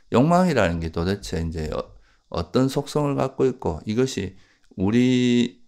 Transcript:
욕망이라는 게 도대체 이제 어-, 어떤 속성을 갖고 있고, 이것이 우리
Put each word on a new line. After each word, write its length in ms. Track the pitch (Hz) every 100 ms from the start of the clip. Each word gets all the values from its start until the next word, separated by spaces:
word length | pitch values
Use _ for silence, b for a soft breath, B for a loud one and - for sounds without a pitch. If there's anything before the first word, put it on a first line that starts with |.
| -
욕망이라는 680 | 107 156 175 180 131 90 85
게 120 | 82
도대체 480 | 85 87 101 - 82 82
이제 220 | 82 78
어-, 180 | - - - _ _ -
어떤 400 | - - 127 135
속성을 460 | 143 139 151 143 135
갖고 300 | 131 - 131
있고, 340 | 123 - 80 107
이것이 500 | 110 131 - 92 - b b b -
우리 880 | 95 117 127 123 123 120 120 -